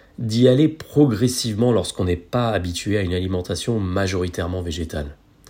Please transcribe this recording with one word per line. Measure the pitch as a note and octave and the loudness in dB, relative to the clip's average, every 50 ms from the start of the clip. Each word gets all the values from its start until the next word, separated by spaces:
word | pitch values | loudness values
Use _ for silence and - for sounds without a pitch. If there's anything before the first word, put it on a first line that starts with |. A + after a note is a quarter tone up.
| - _ _ - | -20 _ _ -8
d'y | B2 A2 G#2+ A#2 B2 B2+ | -4 -2 2 4 6 6
aller | B2+ C3 D#3 D3+ | 6 6 4 2
progressivement | D#3 - - - - C#3+ D3 C#3 A2 G2 C3 B2 B2+ - - A#2 G#2+ G2+ A#2 B2 | 2 -2 -10 -2 4 4 4 4 4 2 2 0 0 0 -4 -4 -2 0 2 2
lorsqu'on | A#2 G2+ E2+ - - - F#2+ | 2 2 0 -2 -4 -2 0
n'est | F2+ F2 E2+ | 0 0 -2
pas | - - - B2 A#2+ A2+ | -4 -4 -2 -2 -2 0
habitué | G#2+ F#2+ F2 F2+ E2+ - - G#2 G2 G#2 | -2 -2 -2 -4 -6 -6 -4 -2 -2 0
à | |
une | G2 F2 F2+ | 0 0 -2
alimentation | F2+ F#2 F#2 F#2+ F2+ F2+ - F2 E2+ - - A#2+ A2 | -2 -2 -2 -4 -4 -4 -4 -6 -6 -2 -2 -2 -2
majoritairement | G2 F#2 F2+ G2 G2 F#2 F#2 F#2 F2+ F2 E2+ - F2 E2+ F2+ F#2 | -2 -2 -2 -2 -2 0 0 -2 -2 -2 -4 -4 -4 -4 -4 -4
végétale. | F2+ F2 D#2 E2+ E2 D2 - D#2+ D2 C#2+ D2 _ _ _ _ _ _ - | -4 -6 -6 -6 -6 -6 -6 -8 -8 -8 -12 _ _ _ _ _ _ -20